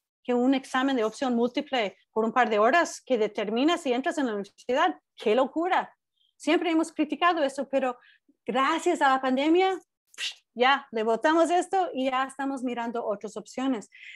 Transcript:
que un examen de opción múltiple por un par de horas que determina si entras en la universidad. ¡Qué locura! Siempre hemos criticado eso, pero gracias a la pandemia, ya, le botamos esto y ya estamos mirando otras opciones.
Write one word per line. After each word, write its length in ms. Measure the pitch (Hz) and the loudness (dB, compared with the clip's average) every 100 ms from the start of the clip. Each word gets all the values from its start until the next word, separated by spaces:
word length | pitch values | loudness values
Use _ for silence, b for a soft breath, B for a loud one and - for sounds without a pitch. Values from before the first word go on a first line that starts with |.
| _ _ | _ _
que 120 | - 247 | -2 0
un 180 | 247 | 2
examen 420 | 269 269 262 269 262 | 2 0 -2 0 0
de 80 | |
opción 320 | 220 - 262 233 | -2 -2 -2 0
múltiple 640 | 240 262 285 262 202 b b | 0 -2 -4 -2 -4 b b
por 140 | 220 226 | -4 -2
un 60 | |
par 160 | 254 226 | 2 2
de 120 | 208 | 4
horas 420 | 220 339 320 - | 4 4 0 -4
que 160 | - 247 | -4 0
determina 580 | 208 208 202 226 294 339 | 0 -2 -4 0 0 0
si 120 | 277 | -2
entras 280 | 240 302 320 | -2 -2 -2
en 80 | 262 | -4
la 60 | |
universidad. 600 | 208 196 _ - 254 359 - _ - | -4 -8 _ -4 0 0 -2 _ -6
¡Qué 180 | 226 | 0
locura! 580 | 220 269 311 349 320 196 _ _ _ _ _ | 2 2 0 -2 -2 -2 _ _ _ _ _
Siempre 320 | - 349 349 | 0 0 2
hemos 220 | 320 320 | 0 -2
criticado 520 | - 302 294 349 233 | -2 -4 0 0 2
eso, 240 | 277 269 269 | -2 -4 -4
pero 300 | 269 269 247 b b _ _ - | -2 -2 -6 b b _ _ -4
gracias 560 | 233 269 320 359 339 | 0 0 0 0 2
a 80 | 285 | 2
la 100 | 262 | 2
pandemia, 600 | 262 254 302 349 381 370 _ _ _ - B B _ | 2 0 4 4 4 0 _ _ _ -12 B B _
ya, 340 | 226 247 269 - | 0 2 2 0
le 100 | 226 | -4
botamos 480 | 220 226 311 330 320 | -2 0 2 4 4
esto 400 | 349 349 381 349 | 2 0 0 -2
y 200 | 254 262 | -2 -2
ya 140 | 254 269 | -2 -4
estamos 360 | - 277 269 | -4 -6 -4
mirando 420 | 247 240 233 233 | -6 -6 -6 -6
otras 320 | - 202 214 208 | -6 -6 -8 -12
opciones. 540 | 196 - 269 240 - B B | -12 -6 -4 -4 -6 B B